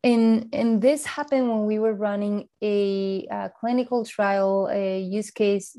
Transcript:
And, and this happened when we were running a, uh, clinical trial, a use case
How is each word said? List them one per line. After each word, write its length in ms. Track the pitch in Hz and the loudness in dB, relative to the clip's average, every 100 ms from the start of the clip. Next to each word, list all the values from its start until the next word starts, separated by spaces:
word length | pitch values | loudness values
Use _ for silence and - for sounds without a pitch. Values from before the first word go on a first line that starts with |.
And, 460 | 247 233 226 220 - | 4 4 4 4 0
and 280 | - 226 226 | -2 0 4
this 240 | 247 294 - | 4 2 -4
happened 440 | - 294 269 247 | -8 -2 0 2
when 160 | 220 214 | 0 0
we 140 | 214 | 0
were 140 | 220 | 0
running 540 | 208 208 202 208 208 - _ | 0 -2 -2 -2 -4 -6 _
a, 640 | 214 202 202 196 196 190 - | -2 0 0 0 -2 -4 -6
uh, 200 | 202 196 _ | -8 -8 _
clinical 460 | 226 247 247 247 226 | -2 -2 0 -2 -4
trial, 640 | - 202 196 196 196 190 | -2 0 2 2 2 0
a 300 | 202 196 190 | -2 -2 -4
use 300 | 185 202 214 | -4 -4 -6
case 420 | - 208 202 - | 0 2 2 -4